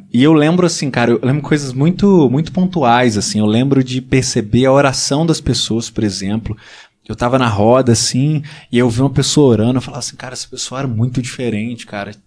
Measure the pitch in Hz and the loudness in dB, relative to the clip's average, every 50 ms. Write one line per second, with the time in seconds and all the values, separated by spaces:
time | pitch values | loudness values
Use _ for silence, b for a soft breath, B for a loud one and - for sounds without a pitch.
0 | - _ - 117 131 156 165 151 147 156 175 180 180 165 165 - 160 135 120 127 | -12 _ 0 2 4 4 4 4 4 2 2 2 0 0 -2 -2 -6 -4 -2 0
1 | 120 117 120 - - 127 135 147 139 - 156 147 143 131 123 131 139 170 185 - | 0 2 0 0 0 -2 -2 -2 -2 -2 -2 -2 -2 -4 -2 0 0 0 0 2
2 | 208 202 196 175 147 117 123 143 165 - - 185 185 185 185 175 135 120 117 123 | 2 4 4 4 4 4 2 0 -2 -2 -2 -2 -2 -2 -2 0 2 2 4 4
3 | 127 123 107 101 92 - - 107 107 107 107 117 131 139 135 135 127 123 127 127 | 2 2 0 0 -4 -2 -2 0 0 2 2 2 2 2 2 2 0 0 -4 -8
4 | 127 - 135 131 123 - - 123 110 107 120 117 131 131 131 139 143 139 123 - | -4 -2 0 0 0 0 -2 -4 -2 0 0 2 2 4 4 4 2 2 0 -2
5 | - - 139 143 165 165 151 - - - 123 - - - 110 117 113 - - - | -4 -2 -2 -2 0 0 -2 -2 -2 -2 -2 -2 -2 -2 -4 -4 -4 -6 -6 -4
6 | 110 104 92 95 95 98 104 117 104 - 107 B B B B B B B B _ | -2 -2 -4 -4 -4 -4 -4 -4 -4 -6 -10 B B B B B B B B _
7 | _ - 110 - 120 120 127 131 127 117 104 101 104 110 123 131 131 120 117 - | _ -12 -8 -4 -2 0 0 0 0 0 0 2 4 4 4 4 4 4 2 2
8 | - - - 123 139 151 156 147 147 B B B B B 120 117 123 123 107 117 | 0 -2 -2 0 0 0 0 -2 -4 B B B B B 0 0 2 2 2 0
9 | 135 139 127 139 131 - - 151 147 131 117 104 107 120 127 127 - - - 135 | 0 0 0 0 0 2 2 4 4 4 4 4 2 0 0 -2 -4 -6 -10 -12
10 | - - - - - 127 127 123 - - 127 120 - - 127 131 139 131 117 107 | -12 -12 -12 -14 -16 -16 -14 -14 -14 -14 -12 -12 -12 -10 -8 -8 -6 -6 -2 -2
11 | 120 127 120 135 123 127 - - 131 117 107 104 110 120 120 110 - - - 101 | -2 -2 -2 -4 -6 -6 -8 -6 -6 -4 -4 -4 -6 -8 -10 -12 -14 -12 -12 -10
12 | 101 104 104 - _ | -10 -10 -14 -18 _